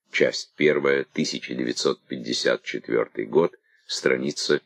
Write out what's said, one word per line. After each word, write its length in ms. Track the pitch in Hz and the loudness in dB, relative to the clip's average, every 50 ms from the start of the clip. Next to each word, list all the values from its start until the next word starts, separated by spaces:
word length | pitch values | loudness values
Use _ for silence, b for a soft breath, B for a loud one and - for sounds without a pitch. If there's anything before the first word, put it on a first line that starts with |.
| _ _ - | _ _ 0
часть 400 | - 73 64 - - - - _ | 2 2 2 2 -2 -10 -12 _
первая, 500 | - 73 73 71 71 69 69 69 69 67 - | 2 2 4 4 4 2 2 2 2 0 -2
тысяча 420 | _ - 76 - - 64 - - 65 | _ -4 -2 -2 -4 -8 -8 -8 -6
девятьсот 460 | 62 64 60 60 - - 71 62 - _ _ | -4 -4 -4 -4 0 0 0 -2 -2 _ _
пятьдесят 560 | 67 64 58 57 60 - - 62 60 - - | -10 -10 -6 -6 -6 -2 0 0 0 0 -2
четвертый 640 | - - 64 - - 57 58 55 - _ 57 53 | -8 -10 -10 -6 -2 -2 0 -2 -2 _ -8 -8
год, 280 | 53 57 73 85 - - _ _ _ _ _ _ | 0 2 2 2 2 -2 _ _ _ _ _ _
страница 760 | - - - - 69 64 64 65 71 71 - - - 76 69 - | -10 -8 -2 0 2 2 2 0 -4 -4 -4 0 0 0 0 0